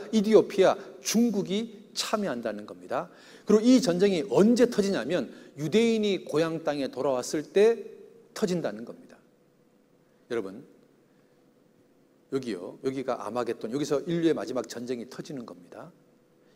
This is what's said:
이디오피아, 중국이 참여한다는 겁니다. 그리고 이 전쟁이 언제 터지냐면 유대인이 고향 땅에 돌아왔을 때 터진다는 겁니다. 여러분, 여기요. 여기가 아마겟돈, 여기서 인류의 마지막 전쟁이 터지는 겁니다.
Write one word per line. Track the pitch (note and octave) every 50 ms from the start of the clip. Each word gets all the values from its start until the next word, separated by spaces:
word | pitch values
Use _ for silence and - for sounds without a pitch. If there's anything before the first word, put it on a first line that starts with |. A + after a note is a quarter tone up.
| - -
이디오피아, | - A3 G3 G#3+ A3 F3+ - - - - F#3 D#3 A#2+ - - - - -
중국이 | - - - A3+ A#3+ A#3+ G#3 G3+ E3+ D#3 F#3+ G#3 A#3 A#3 - - - - -
참여한다는 | - - - - G#3+ G3+ E3+ B2+ A#2+ A#2 A2+ G#2 G#2 G#2
겁니다. | G2+ F#2 F2+ F2+ F#2 A2+ C#3 F3 - - - - - - - -
그리고 | - G#3 G#3+ G#3+
이 | B3 C4 A#3+
전쟁이 | - - E3+ F3 G3 G3+ F#3+ E3 C#3 -
언제 | A#2 D3+ G3 A3+ B3 A3 B3 A#3
터지냐면 | - - G3 G3 F#3+ C3+ A2 C3+ F3+ E3 A#2 - - - - - -
유대인이 | C#3 D3+ D3+ C3+ A3 A#3 A#3 A3+ A3 G#3+ G3+ F#3+ E3 -
고향 | - - D3+ E3 E3 E3 D#3 -
땅에 | D#3 D3 D3 C3+ B2
돌아왔을 | - B2 C3+ C#3+ C3 B2 B2 - - D#3 D3
때 | - - G3 G#3 A3+ A#3 A3+ - - - - - - - - - _ -
터진다는 | - G#3+ F3 F3+ E3+ C#3 A#2+ G2+ G#2+ A#2+
겁니다. | A2 - - - - - - _ _ _ _ _ _ _ _ _ _ _ _ _ _ _ _ _ _ _ _ _ - A#2+
여러분, | A#2 G2 F#2+ F#2+ - - - - _ _ _ _ _ _ _ _ _ _ _ _ _ _ _ _ _ _ _ _ _ _ _ _ _ _ _ _ _ _ _ C3
여기요. | C#3 B2 A#2 G2 F2 F#2 A#2 - - -
여기가 | C3+ C3+ C#3 B2+ B2 A#2+ - G2+
아마겟돈, | G#2 A2+ A#2+ A#2+ A#2 A2+ - - A2 A#2
여기서 | D3 D3+ C#3+ D3+ C3+
인류의 | - E3+ E3+ E3+ E3 E3 D3
마지막 | A2+ G2 A2+ B2+ B2 A2+ -
전쟁이 | - A#2 B2 A#2+ C3 A#2 G#2+ -
터지는 | - - - - D#3 C3 A#2
겁니다. | G2 F2+ F2 F2 E2+ - G#2 C3+ E3+ - _ _ _ _ _ _ _ _ _ _ _ _